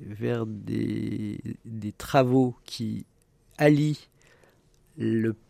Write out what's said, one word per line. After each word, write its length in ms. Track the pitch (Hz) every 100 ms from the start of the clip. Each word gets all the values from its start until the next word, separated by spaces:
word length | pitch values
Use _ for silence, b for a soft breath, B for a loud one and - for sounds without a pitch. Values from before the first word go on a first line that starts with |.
vers 400 | 143 104 120 120 110
des, 920 | 107 104 113 113 110 110 110 107 104 117 117
des 280 | - 113 107
travaux 640 | - - 143 127 131 127 123
qui 420 | - - 113 110 - _ _ _ _ -
allient 420 | 151 147 151 151 - _ b b b b b _ _ -
le 380 | 113 113 110 110 _